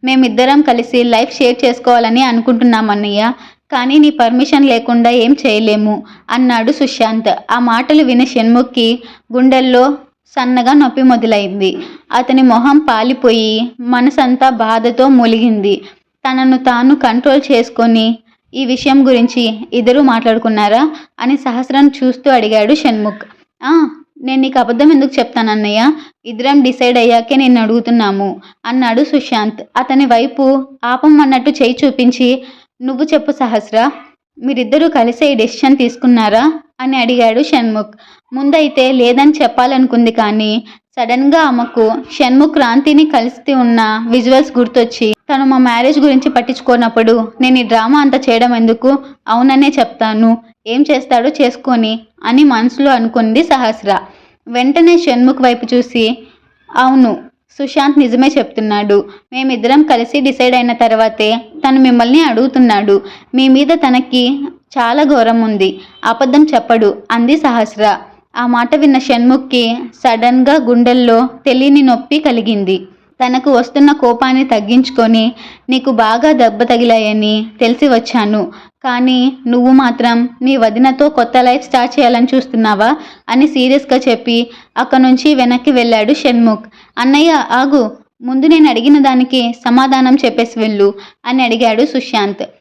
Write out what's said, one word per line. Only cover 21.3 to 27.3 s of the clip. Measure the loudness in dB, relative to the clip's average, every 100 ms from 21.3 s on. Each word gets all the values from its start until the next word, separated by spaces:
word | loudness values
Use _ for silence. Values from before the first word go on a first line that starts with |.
| -4
సహస్రను | -4 -6 -4 2 2 2
చూస్తూ | -4 -2 -2
అడిగాడు | 0 0 0 0
షణ్ముఖ్. | 0 0 -2 -6 -8 -18 _ _ _
"ఆ, | -2 0 0 -6 _ _
నేను | -6 -2
నీకు | -2 -2
అబద్ధం | -2 2 2
ఎందుకు | 4 0 -2
చెప్తానన్నయ్య, | -4 -4 -4 -2 -2 0 0 -2 -8 _ -16
ఇద్దరం | -6 0 2
డిసైడ్ | 2 0 0 2
అయ్యాకే | 2 0 0